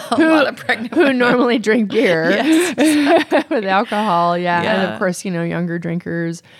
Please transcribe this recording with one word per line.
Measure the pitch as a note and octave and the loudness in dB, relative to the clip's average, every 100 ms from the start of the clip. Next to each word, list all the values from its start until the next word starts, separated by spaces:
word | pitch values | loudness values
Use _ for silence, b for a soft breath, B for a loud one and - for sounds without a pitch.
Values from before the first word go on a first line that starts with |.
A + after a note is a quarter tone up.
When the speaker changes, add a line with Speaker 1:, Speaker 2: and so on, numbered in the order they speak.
| - | -2
Speaker 1:
<laughs> | |
A | A#3 | 2
Speaker 2:
Who, | D#4+ | 4
Speaker 1:
lot | D#4+ C4+ | 4 2
of | - | -2
pregnant | - A3+ A#3 | -4 -4 -2
Speaker 2:
who | D4+ | 2
Speaker 1:
women. | C#4 B3+ | 2 2
Speaker 2:
normally | B3 B3 A#3+ A#3+ | 2 2 2 0
drink | G#3 A#3 G3+ | 2 0 2
beer | G#3+ A#3 E3 E3 | 0 2 2 0
Speaker 1:
Yes, | G#3 C4+ D#4+ F4+ A#3+ D#4 D4 D4 F4+ - E4 - | 0 2 2 0 0 2 2 4 2 2 -2 0
Speaker 2:
<laughs> | |
with | C#4 | -4
alcohol. | F#3+ F#3+ A#3+ G#3 G#3+ E3+ F3 F3 | 0 -2 0 -2 0 0 0 0
Yeah. | F3 F3 | -2 -2
And | |
Speaker 1:
Yeah. | E3+ F#3+ F#3+ | 0 -2 -2
Speaker 2:
of | G#3+ | -2
course, | G3 F3 | -4 -4
you | G3 | -6
know, | E3+ | -4
younger | E3+ E3 F3 E3+ | -4 -4 -4 -6
drinkers | E3+ E3+ F3 E3+ E3 E3+ B B | -6 -6 -6 -6 -6 -8 B B